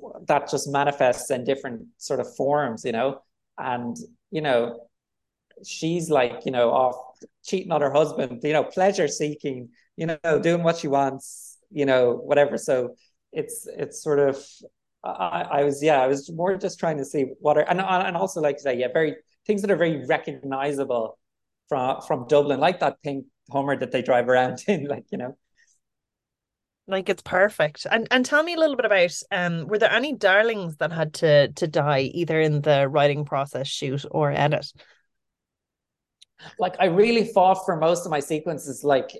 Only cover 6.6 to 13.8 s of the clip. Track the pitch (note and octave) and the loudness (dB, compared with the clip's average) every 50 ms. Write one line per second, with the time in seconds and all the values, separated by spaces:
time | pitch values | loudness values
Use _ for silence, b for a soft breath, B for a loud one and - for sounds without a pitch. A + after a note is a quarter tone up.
6.6 | A#2+ A#2 C3+ C3+ C3 B2+ B2+ - - - - _ - - _ _ - - - F#3 | 2 4 4 2 2 0 0 -4 -10 -18 -20 _ -20 -20 _ _ -10 -6 -6 -6
7.6 | F#3+ F3 E3 D3+ C#3+ C3+ C3+ D3 D#3+ - - - C#3 B2+ B2 A#2 - D3 D3+ D3 | -4 -2 -2 0 0 2 2 2 2 2 0 -4 -6 -6 -6 -6 -4 -2 0 0
8.6 | C3 - - F#3 F#3 G3+ G3 G3 E3+ C#3+ - - D#3 D3 D3 - - C#3+ C3 B2+ | 0 -2 -2 0 0 2 2 2 0 -2 -2 -4 -6 -6 -6 -6 -8 -8 -8 -10
9.6 | B2 - _ _ _ _ _ - E3 E3 D#3+ D#3 - E3+ D#3 D3 F#3 E3 E3+ E3+ | -12 -16 _ _ _ _ _ -8 -6 -6 -6 -4 -2 0 0 2 2 2 2 2
10.6 | E3+ E3 E3 E3 - D3 C3+ C#3 C#3 C3+ C3 C3+ - - - - - - - _ | 2 0 0 0 -2 0 0 2 2 0 -2 -6 -10 -16 -18 -20 -20 -20 -20 _
11.6 | _ _ - D3+ C#3+ C#3 C3 B2+ B2 A#2+ A#2 - - C#3+ D3 C#3+ C#3+ C3+ - A2+ | _ _ -4 -2 2 2 4 4 4 4 2 0 -2 2 4 4 4 4 2 -2
12.6 | - - C3+ B2+ B2 A#2+ - _ _ _ _ _ _ _ - D#3 C#3+ - - - | -2 0 0 0 0 -4 -8 _ _ _ _ _ _ _ -8 -8 -8 -8 -10 -14
13.6 | - - - - | -14 -14 -10 -10